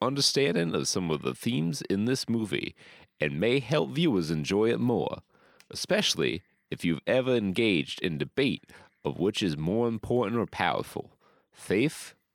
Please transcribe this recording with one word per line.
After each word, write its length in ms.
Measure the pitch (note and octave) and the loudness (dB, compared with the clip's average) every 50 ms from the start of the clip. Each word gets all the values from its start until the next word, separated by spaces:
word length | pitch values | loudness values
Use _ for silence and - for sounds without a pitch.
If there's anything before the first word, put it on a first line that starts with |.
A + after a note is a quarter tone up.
understanding 760 | G#2+ B2 C#3 C#3 C3 - - C#3+ C3+ C#3+ F3+ - E2+ E2+ - | 0 -2 0 2 0 2 2 2 2 2 2 0 0 0 0
of 120 | E2 C#2 - | -2 -2 0
some 220 | - G2 F2+ E2 | -2 -2 0 0
of 120 | D#2 C#2+ | 0 0
the 120 | B1+ B1+ C2 | -2 -4 -6
themes 480 | - - A#2 A#2+ C#3+ D#3+ E3+ D3+ - - | -2 -4 -2 -2 0 0 -2 -2 -4 -2
in 220 | - G2+ G2 G#2+ | -2 0 0 2
this 220 | A#2+ C3+ C3+ - - | 2 0 0 0 -2
movie 480 | A#2 A#2 A2 F#2 D2+ - - - - _ - - - - - _ _ - | -2 -2 0 -2 -2 -4 -4 -6 -12 _ -20 -20 -20 -20 -20 _ _ -4
and 180 | D2+ D2+ C#2+ D2+ | -2 -2 0 0
may 200 | F#2+ A#2 B2+ C#3 | 2 2 2 2
help 320 | C3+ - D#3+ D#3 E3 C3+ | 0 0 0 0 0 0
viewers 380 | B2+ D3 F3 D#3+ A2+ F#2 E2 D2+ | -2 0 0 2 2 2 2 0
enjoy 400 | E2 D#2 D2 C2+ G2 G2+ A2 A#2 | 0 -2 0 0 2 2 2 2
it 100 | A#2 A2+ | 2 2
more, 400 | A#2+ B2 A#2 F#2 - - - - - _ _ _ _ _ _ _ - - | 0 0 2 0 0 -2 -4 -8 -12 _ _ _ _ _ _ _ -20 -14
especially 720 | - - - - F3+ G#3+ - - - E2 D2 B1 B1 F#2+ - _ _ _ _ - | -10 -8 -2 0 2 2 2 2 2 2 0 0 0 -2 -8 _ _ _ _ -12
if 140 | - - - | -10 -4 0
you've 180 | F2 E2 C#2 - - | 0 0 0 0 2
ever 280 | A#2 C3 B2+ C3 B2+ | 2 2 2 2 2
engaged 680 | A#2+ G#2 G2 F2+ G#2+ A#2 A2 F#2+ D#2 C2 - - - | 2 2 0 0 2 2 4 4 2 2 -2 -6 -4
in 160 | - F2+ D#2+ C#2 | -4 -4 -2 -2
debate 480 | C#2+ - - - C#3+ B2+ - - - _ - - - - _ _ - | -4 -4 -2 0 0 0 0 -2 -6 _ -20 -20 -20 -20 _ _ -6
of 140 | - C#2 - | -6 -2 0
which 240 | F2 G2+ G#2+ - A2 | 0 0 0 0 0
is 120 | F2+ D2 | 0 0
more 320 | D2 D#2 E2+ G2+ A2+ A#2+ A#2 | 0 -2 0 0 2 0 0
important 520 | A2+ G#2+ - - A#2+ B2 A#2 G2+ A#2 A#2+ | -2 -4 -4 -2 0 0 0 0 0 -2
or 60 | G2+ | -2
powerful, 680 | E2+ - - F#2+ E2+ C2 - - - - - - - _ _ _ _ _ _ _ _ | -2 -2 0 2 2 2 0 -2 -4 -6 -10 -10 -10 _ _ _ _ _ _ _ _
faith 640 | _ - - - F2+ G#2 B2+ D#3 - - - - - _ _ _ _ | _ -16 -4 0 2 2 2 2 0 -4 -14 -16 -18 _ _ _ _